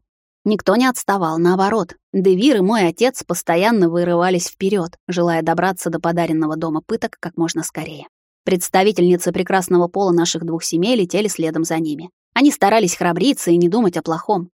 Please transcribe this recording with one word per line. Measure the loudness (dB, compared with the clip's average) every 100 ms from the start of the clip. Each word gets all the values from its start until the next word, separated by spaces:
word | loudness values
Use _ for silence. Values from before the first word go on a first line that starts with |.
| _ _ _ _
Никто | -2 0 2 2
не | 2
отставал, | 0 -4 -2 -2 0
наоборот. | 2 2 2 0 -4 -10 _
Девир | 0 2 4 4 4
и |
мой | 2 2 0
отец | 0 -2 -2
постоянно | -6 -6 -2 0 2 4 2
вырывались | 2 0 2 2 0 -4
вперёд, | -4 -2 -2 -2 -8 -8
желая | -2 0 0
добраться | 0 0 0 -2 -6
до | -4
подаренного | -2 -2 0 0 -2 -4
дома | -4 -6
пыток | -4 -6 -6 -8
как | -12 -4
можно | -4 -4
скорее. | -8 -10 -12 -14 -20 _ _ _ -2
Представительницы | -2 0 2 2 4 4 4 0
прекрасного | -4 -2 -2 2 2 2
пола | 0 0
наших | 2 0 -2 -6
двух | -6
семей | -4 -2 0 0
летели | 0 -2 -2
следом | -2 -4 -2
за | -2 -2
ними. | -4 -6 -10 _ _
Они | 0 0
старались | 2 2 2 0 -2
храбриться | -2 0 0 0 2
и | 2
не | 4
думать | 2 0 -2
о |
плохом. | -4 -6 -2 -4 -4